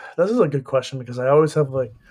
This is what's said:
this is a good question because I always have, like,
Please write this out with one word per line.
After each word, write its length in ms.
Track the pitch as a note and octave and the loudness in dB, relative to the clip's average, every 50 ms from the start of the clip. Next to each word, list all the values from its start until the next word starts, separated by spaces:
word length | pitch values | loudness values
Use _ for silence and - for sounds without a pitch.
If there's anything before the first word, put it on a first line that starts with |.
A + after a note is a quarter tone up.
| - - - | -20 -8 -2
this 140 | - F3 G3+ | -2 0 2
is 100 | A#3 B3 | 2 2
a 80 | F#3 D3 | 2 2
good 160 | C#3+ C#3 C3 | 0 -4 -4
question 340 | - - C3+ - - - C3 | -2 -2 -2 -2 -4 -8 -12
because 200 | B2 A#2 B2 B2 | -12 -10 -8 -4
I 100 | B2 C3 | 0 2
always 240 | C#3+ D3+ D#3+ D3+ - | 4 4 4 2 2
have, 160 | D3+ D3+ C3+ | 0 -2 -2
like, 220 | C3 C3+ B2+ A2+ A2 - _ _ | -2 -4 -6 -6 -8 -18 _ _